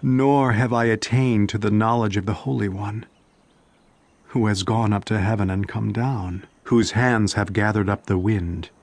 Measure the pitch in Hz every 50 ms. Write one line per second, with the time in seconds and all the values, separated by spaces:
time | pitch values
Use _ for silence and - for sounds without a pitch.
0 | - 135 127 127 135 139 143 143 135 131 117 104 127 123 117 117 117 117 113 107
1 | - - - 127 131 127 120 107 104 98 - 110 101 107 101 107 110 113 120 120
2 | 113 107 95 104 92 98 104 - - 135 135 127 107 101 92 95 101 101 104 110
3 | 113 - _ _ _ _ _ _ _ _ _ _ _ _ _ _ _ _ _ _
4 | _ _ _ _ _ _ - 123 113 107 104 95 95 - 113 113 117 107 104 101
5 | - - 110 107 95 98 110 104 101 92 95 95 101 95 - 107 107 107 101 107
6 | 117 131 135 117 92 90 90 95 - - _ _ _ - 120 117 110 - - 110
7 | 123 127 123 113 104 98 - - 101 95 98 107 104 107 107 107 104 95 101 -
8 | _ - 101 92 90 104 110 101 87 85 85 87 85 - _ _